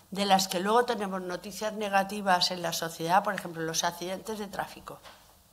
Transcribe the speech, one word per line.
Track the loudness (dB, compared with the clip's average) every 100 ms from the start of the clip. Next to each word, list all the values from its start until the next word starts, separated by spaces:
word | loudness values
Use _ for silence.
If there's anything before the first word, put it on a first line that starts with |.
| -12
de | -2 4
las | 4 4
que | 0
luego | 4 4
tenemos | 4 0 -2 -4
noticias | -6 -8 -8 -6 -6
negativas | -4 2 2 2 -2 2 4 4
en | 0
la | -4
sociedad, | -2 -4 -4 4 4
por | 4
ejemplo, | -4 -6 -6
los | -4 0
accidentes | 0 -2 -6 -8 -6 -8
de | -8
tráfico, | -6 -8 -8 -16 -16 -18 -20 -20 _ _